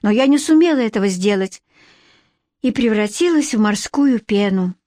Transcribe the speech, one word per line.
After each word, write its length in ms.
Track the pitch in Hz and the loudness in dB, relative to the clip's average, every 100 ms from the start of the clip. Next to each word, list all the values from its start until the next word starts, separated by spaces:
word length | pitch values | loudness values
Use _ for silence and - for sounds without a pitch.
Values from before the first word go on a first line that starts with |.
Но 80 | 208 | 2
я 160 | 214 269 | 2 2
не 120 | 285 | 2
сумела 400 | - 311 339 285 | 2 2 4 2
этого 300 | 233 214 196 | -2 -2 -2
сделать 520 | 185 196 202 190 - _ _ _ _ _ _ _ _ _ _ | -2 -2 -2 -4 -10 _ _ _ _ _ _ _ _ _ _
и 80 | 254 | -6
превратилась 800 | - 240 214 208 - 349 320 285 | -2 0 0 -4 -2 0 0 0
в 60 | 226 | 0
морскую 600 | 214 202 - - 277 233 | 0 -2 -6 0 0 0
пену. 540 | - 202 202 190 180 185 | -2 -2 0 -2 -4 -8